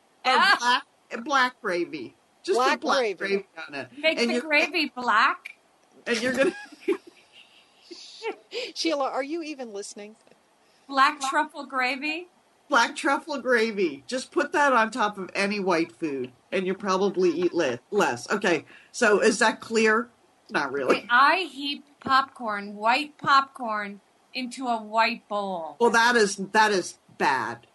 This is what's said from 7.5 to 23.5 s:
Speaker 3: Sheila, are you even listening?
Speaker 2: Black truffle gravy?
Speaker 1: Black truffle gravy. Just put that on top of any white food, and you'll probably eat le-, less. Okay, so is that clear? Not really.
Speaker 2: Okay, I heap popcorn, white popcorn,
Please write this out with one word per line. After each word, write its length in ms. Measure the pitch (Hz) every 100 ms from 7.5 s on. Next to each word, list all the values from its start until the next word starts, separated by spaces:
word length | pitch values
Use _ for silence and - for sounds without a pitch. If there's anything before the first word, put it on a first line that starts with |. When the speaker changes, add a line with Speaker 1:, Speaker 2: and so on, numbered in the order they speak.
| _ _ _ - 349 - - 440 - _ 453 466
Speaker 3:
Sheila, 340 | - 330 285 262
are 140 | 247
you 200 | 277 339
even 300 | 311 277 233
listening? 440 | 202 208 214 208 220 _ _ _ _ _ _ -
Speaker 2:
Black 320 | 269 277 302
truffle 440 | 269 302 311 311 269
gravy? 600 | 269 254 269 302 320 359 _ _ _ -
Speaker 1:
Black 260 | 254 240 -
truffle 440 | 285 294 320 277
gravy. 640 | 247 240 226 202 170 139 -
Just 240 | 254 -
put 220 | 330 285
that 200 | 320 285
on 180 | 247 220
top 280 | 247 208 196
of 120 | 180
any 240 | - 196 208
white 320 | 185 165 165
food, 400 | - 160 135 123 _ -
and 160 | 190 185
you'll 100 | 196
probably 540 | 202 185 202 170 185
eat 220 | 156 180
le-, 260 | 170 143 123 -
less. 400 | 202 156 123 -
Okay, 340 | 202 220 156 - - _
so 280 | - 220 196
is 180 | 185 220
that 200 | 226 -
clear? 480 | - 226 220 220 240 _ _ _ _
Not 220 | 185 139
really. 260 | 139 127 247
Speaker 2:
Okay, 80 | 208
I 380 | 240 285 359 320
heap 340 | 254 285 285 - _
popcorn, 720 | 262 262 277 - 233 202 202 208
white 400 | 220 269 294 -
popcorn, 840 | 311 277 269